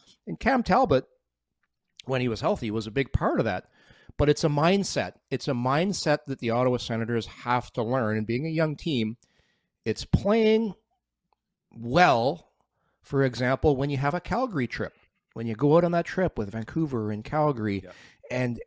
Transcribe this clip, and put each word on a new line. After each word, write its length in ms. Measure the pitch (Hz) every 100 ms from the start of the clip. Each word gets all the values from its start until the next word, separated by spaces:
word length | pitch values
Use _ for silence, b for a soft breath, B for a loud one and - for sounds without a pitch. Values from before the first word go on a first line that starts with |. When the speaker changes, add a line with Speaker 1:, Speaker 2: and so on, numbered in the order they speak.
| b b -
Speaker 1:
And 120 | 165
Cam 240 | - 262
Talbot, 420 | 220 220 254 135 - _ _ _ _ _ _ _ _ -
when 160 | - 131
he 80 | 127
was 120 | 107
healthy, 280 | 156 208 113
was 160 | 107 107
a 40 |
big 220 | 117 135
part 260 | - 196 302
of 80 | 113
that. 180 | 92 - b b b b -
But 100 | 147
it's 160 | 147
a 40 | 160
mindset. 640 | 147 165 202 190 139 95 - _
It's 180 | 131 -
a 40 |
mindset 680 | 123 127 143 190 175 160 151 -
that 100 | 131
the 120 | 117
Ottawa 260 | 117 127 123
Senators 500 | - 113 113 117 -
have 460 | - 120 123 -
to 100 | -
learn. 340 | 113 131 110 107
And 80 | 107
being 200 | 120 160
a 40 |
young 260 | 160 156 147
team, 400 | 175 127 110 120 _ _ _ _ _ _
it's 200 | 113 107
playing 680 | - - 196 226 220 220 226 - _ _ _ _ _ _ _ _ _ -
well, 720 | 117 151 175 120 123 175 _ _ _ _ _ _
for 220 | - 139
example, 520 | 135 120 127 131 156 131
when 140 | 143
you 60 | 135
have 180 | 143
a 60 | 180
Calgary 460 | - 202 262 170 120
trip, 260 | - 104 - _ _ _
when 140 | - 117
you 80 |
go 220 | 110 143 165
out 80 |
on 80 | 175
that 120 | 170
trip 340 | 165 - 175 -
with 140 | 101
Vancouver 580 | 113 110 165 156 120 107
and 140 | 104
Calgary, 560 | 110 151 151 123 107 98
Speaker 2:
Yeah. 80 | 90 B B B -
Speaker 1:
and, 300 | 127 123 113